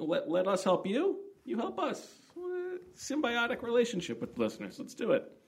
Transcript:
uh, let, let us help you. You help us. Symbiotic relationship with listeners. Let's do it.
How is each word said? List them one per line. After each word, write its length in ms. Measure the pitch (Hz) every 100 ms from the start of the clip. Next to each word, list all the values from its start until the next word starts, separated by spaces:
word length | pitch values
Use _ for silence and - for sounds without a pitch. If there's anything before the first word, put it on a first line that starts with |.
uh, 20 |
let, 260 | 156 - 147
let 180 | 175 190
us 160 | 185
help 220 | 190 180 196
you. 320 | 233 381 - - -
You 120 | - 214
help 220 | 226 226
us. 360 | 302 - - - - - 359 359 359 359 - -
Symbiotic 680 | - 294 254 240 240 240
relationship 580 | 233 240 233 180 - 117
with 160 | 117 -
listeners. 400 | 107 - 98 -
Let's 140 | -
do 180 | - 214
it. 180 | 143 - -